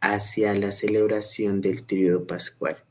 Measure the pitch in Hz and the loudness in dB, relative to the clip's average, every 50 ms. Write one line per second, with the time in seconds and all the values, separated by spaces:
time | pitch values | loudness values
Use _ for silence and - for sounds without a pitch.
0 | - 101 104 101 101 - - 110 107 104 101 101 101 98 101 - 107 104 107 107 | -2 0 0 0 -2 -2 0 0 0 2 2 0 -2 -2 -4 -2 -2 0 2 2
1 | 107 107 110 104 104 - - - 107 101 98 98 95 95 90 - - - 98 95 | 2 2 2 0 -2 -4 -2 -2 0 0 0 0 0 0 -2 -2 -4 -2 0 2
2 | 92 87 90 90 87 - 90 87 - - - - - 80 78 - _ _ | 4 4 4 2 0 -4 -6 -6 -6 -6 -6 -6 -6 -6 -6 -6 _ _